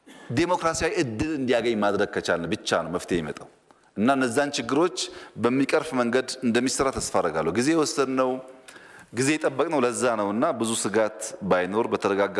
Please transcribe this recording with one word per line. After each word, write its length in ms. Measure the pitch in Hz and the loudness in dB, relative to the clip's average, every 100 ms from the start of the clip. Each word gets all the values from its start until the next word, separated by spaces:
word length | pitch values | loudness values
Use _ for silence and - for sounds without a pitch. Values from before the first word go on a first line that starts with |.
| - - - | -20 -20 -4
ዴሞክራሲያዊ 600 | 123 170 180 165 160 165 - | 0 2 2 0 0 -2 0
እድል 340 | 131 107 156 | -2 -2 -4
እንዲያገኝ 420 | 151 127 120 120 110 | -2 0 2 2 2
ማድረግ 320 | 104 98 98 | 2 2 0
ከቻልን 400 | 92 92 85 82 | -2 0 -2 -2
ብቻ 300 | 85 - 95 | -4 0 -2
ነው 120 | 80 | 0
መፍትሄ 260 | 87 - 87 | -6 -2 -2
ይመጣው። 300 | 76 - - _ _ _ _ - | -2 -10 -16 _ _ _ _ 0
እና 120 | 113 | 2
እነዛን 380 | 139 127 117 143 | 2 2 0 0
ችግሮች 460 | 143 127 135 175 - - - - 107 | -2 -2 2 2 0 -10 -10 -16 -2
በሚቀርፍ 520 | 117 135 135 160 143 | 0 2 2 2 0
መንገድ 360 | 131 117 127 131 - | 0 2 2 0 -2
እንደሚሰራ 480 | 123 117 127 - 135 | 2 2 2 0 0
ተስፋ 220 | 113 - 101 | -2 -2 0
አደርጋለሁ። 340 | 87 78 80 | 0 0 0
ጊዜ 140 | 98 131 | 0 2
የወሰድነው 600 | 165 143 - 131 131 127 127 - - - - - - - | 2 2 0 0 2 0 -2 -8 -20 -20 -20 -20 -20 -10
ጊዜ 160 | 110 139 | -2 0
የጠበቅነው 480 | 156 160 135 165 151 | 2 -2 0 0 2
ለዛ 240 | 123 110 123 110 | 2 2 0 2
ነው። 120 | 101 | 0
እና 160 | 107 160 | 0 0
ብዙ 200 | 123 113 113 | 0 -2 -2
ስጋት 420 | 110 104 107 - - - | 0 2 2 -2 -12 -6
ባይኖር 460 | 95 90 90 107 117 | 0 0 0 -2 0
በተረጋጋ 500 | 104 101 98 98 | 0 0 2 0